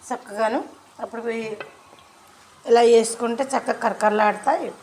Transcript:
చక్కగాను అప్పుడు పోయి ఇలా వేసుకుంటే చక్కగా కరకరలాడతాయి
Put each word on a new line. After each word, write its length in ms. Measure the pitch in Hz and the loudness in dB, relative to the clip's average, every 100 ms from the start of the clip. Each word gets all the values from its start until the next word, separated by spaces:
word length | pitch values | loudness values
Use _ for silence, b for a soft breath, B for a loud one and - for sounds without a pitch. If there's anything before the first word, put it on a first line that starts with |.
| - | -10
చక్కగాను 520 | 247 - 202 220 254 403 - _ - | -10 -10 -2 -2 -2 -6 -16 _ -14
అప్పుడు 180 | 226 233 | -12 -8
పోయి 240 | 233 226 220 214 - - _ - _ _ _ _ - _ - | -6 -6 -8 -10 -14 -18 _ -20 _ _ _ _ -20 _ 2
ఇలా 160 | 233 233 | 4 8
వేసుకుంటే 520 | 233 226 - 233 233 | 6 4 -4 -4 -4
చక్కగా 360 | 269 262 - 233 | -2 -4 -2 -2
కరకరలాడతాయి 840 | 233 190 214 208 214 202 - 330 277 - | -2 0 0 2 2 0 -2 -2 -4 -10